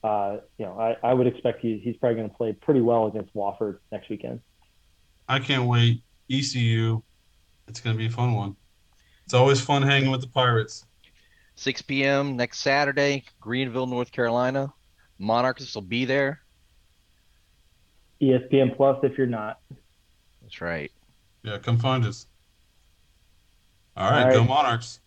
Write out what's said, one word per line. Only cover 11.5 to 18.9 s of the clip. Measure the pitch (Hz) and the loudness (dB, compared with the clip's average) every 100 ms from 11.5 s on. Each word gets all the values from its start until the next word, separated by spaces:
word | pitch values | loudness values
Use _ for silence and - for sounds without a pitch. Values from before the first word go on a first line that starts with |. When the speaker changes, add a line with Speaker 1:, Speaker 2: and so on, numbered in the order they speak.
| - | -10
Speaker 3:
Six | - 131 | -8 -8
P | - 139 | -6 -2
M | 139 139 143 127 | 0 0 0 -2
next | 120 - | -4 -2
Saturday, | - 139 143 135 143 139 - _ | 0 2 0 0 0 0 -8 _
Greenville, | 107 123 131 120 127 | -6 -4 -4 -4 -4
North | 123 123 | -4 -6
Carolina. | - 117 120 127 135 139 - _ _ _ _ | -2 0 0 0 -2 -4 -10 _ _ _ _
Monarchs | 98 113 127 127 135 | -2 2 0 -2 -10
will | 113 | -12
be | 92 113 | -6 -4
there. | 127 135 139 151 _ _ _ _ _ _ _ _ _ _ _ _ _ _ _ _ _ _ | -2 0 -2 -4 _ _ _ _ _ _ _ _ _ _ _ _ _ _ _ _ _ _
Speaker 1:
E | 139 | 2
S | 127 127 | 2 2
P | 135 | 2
N | 127 127 | 2 2
Plus | 135 | 2